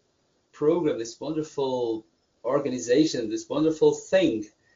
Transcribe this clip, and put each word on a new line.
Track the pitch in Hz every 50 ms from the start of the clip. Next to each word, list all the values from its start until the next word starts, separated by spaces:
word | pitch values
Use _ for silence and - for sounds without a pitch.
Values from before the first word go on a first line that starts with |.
| _ _ _ _ _ _ _ _ _ _ _
program, | - 147 151 170 175 156 147 120 113
this | 113 - - -
wonderful | 127 147 160 156 151 - - 143 135 131 127 123 120 113 113 110 - _ _ _ _ _ _ _ -
organization, | 120 135 151 - 135 127 123 117 120 123 151 156 - - 123 113 107
this | 110 113 - -
wonderful | - 147 156 160 156 - 151 147 147
thing, | - - - 190 190 180 135 113 107 107 - _ _ _ _ _